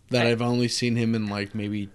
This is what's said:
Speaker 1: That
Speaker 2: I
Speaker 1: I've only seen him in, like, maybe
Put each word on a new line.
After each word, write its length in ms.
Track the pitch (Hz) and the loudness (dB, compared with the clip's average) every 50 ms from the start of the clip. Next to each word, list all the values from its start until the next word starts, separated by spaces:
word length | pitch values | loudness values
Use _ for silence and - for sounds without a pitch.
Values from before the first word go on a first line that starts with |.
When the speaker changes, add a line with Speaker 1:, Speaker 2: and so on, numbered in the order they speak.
| - - | -6 -2
Speaker 1:
That 180 | 123 123 120 | 0 2 2
Speaker 2:
I 40 | 117 | 2
Speaker 1:
I've 100 | 117 113 120 | 2 2 2
only 240 | 123 123 123 120 | 2 2 2 2
seen 280 | 117 - - 127 120 117 | 0 0 0 0 0 2
him 200 | 120 117 113 113 | 2 2 2 0
in, 120 | 113 107 | 0 -2
like, 280 | 101 101 101 104 104 - | -2 -2 -4 -4 -4 -4
maybe 340 | 107 104 104 104 104 101 98 | -4 -4 -4 -4 -4 -6 -8